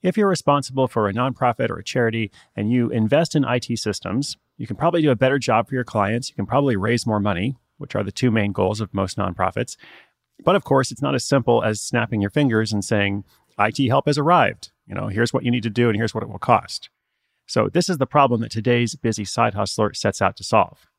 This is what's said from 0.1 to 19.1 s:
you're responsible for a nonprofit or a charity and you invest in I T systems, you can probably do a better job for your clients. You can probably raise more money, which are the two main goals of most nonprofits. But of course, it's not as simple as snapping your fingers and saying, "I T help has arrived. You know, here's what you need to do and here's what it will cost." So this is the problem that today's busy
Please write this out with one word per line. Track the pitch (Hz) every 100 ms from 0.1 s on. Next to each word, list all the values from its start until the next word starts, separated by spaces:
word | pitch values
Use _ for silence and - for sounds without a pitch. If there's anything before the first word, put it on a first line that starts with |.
| 185
you're | 202
responsible | 180 - 143 135 131 131
for | - 104
a |
nonprofit | 101 127 123 127 - 120
or | -
a |
charity | - - 117 113 107 - _ -
and | 104
you | 123 120
invest | 117 110 143 170 156
in |
I | 127 123
T | - 117
systems, | 107 98 92 107 143 - _ _
you | -
can | 104
probably | 165 170
do | 151
a | 117
better | 131 139
job | 120 117 117
for |
your | 131
clients. | 120 107 98 117 131
You | -
can | 101
probably | 127 143 107
raise | 104 120 120
more | 107
money, | 104 87 107 135 _ _
which | 143 -
are |
the | 98
two | - 127
main | 113 101
goals | 98 95 104
of | 107
most | 98 92 -
nonprofits. | 95 85 92 101 123 - - - _ _ _ _ -
But | 190
of |
course, | - 135 131
it's | -
not | 139 135
as | -
simple | 139 123 117
as | 110 107
snapping | - 120 113 110
your | 101
fingers | 151 143 110 110
and | 107 95
saying, | 107 101 101 - _ _ -
"I | 107
T | 117 135
help | 135 147
has | 147
arrived. | 147 175 113 - - _ _
You |
know, | - 104
here's | 101 117
what | 131
you | 123
need | 123
to | 113
do | 107 120
and | 104
here's | 110
what | 113
it | -
will | 101
cost." | - 117 - - - _ _ _ _ _ _
So | - 107
this | 165 180
is | 170
the | 131
problem | 151 139 117
that | 110
today's | 113 110 120 120 -
busy | 117